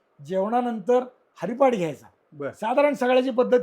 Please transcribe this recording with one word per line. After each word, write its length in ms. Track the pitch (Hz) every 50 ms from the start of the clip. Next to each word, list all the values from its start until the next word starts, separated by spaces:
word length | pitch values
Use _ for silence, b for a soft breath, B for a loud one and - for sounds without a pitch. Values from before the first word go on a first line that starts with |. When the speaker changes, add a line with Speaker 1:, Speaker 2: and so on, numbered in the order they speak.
| _ _ _ - 143
Speaker 1:
जेवणानंतर 760 | 143 185 190 190 214 233 247 247 240 226 220 170 233 247 247 254 247 - _ _ _ _
हरिपाठ 380 | - 165 190 240 240 277 262 240
घ्यायचा. 340 | 190 175 156 139 - 113 101 _ _ _ _ 160
Speaker 2:
बरं. 180 | 147 143 127
Speaker 1:
साधारण 420 | - - - 220 262 285 285 294 277
सगळ्याची 360 | - 247 247 247 262 254 269
पद्धत 300 | 233 254 247 202 247 247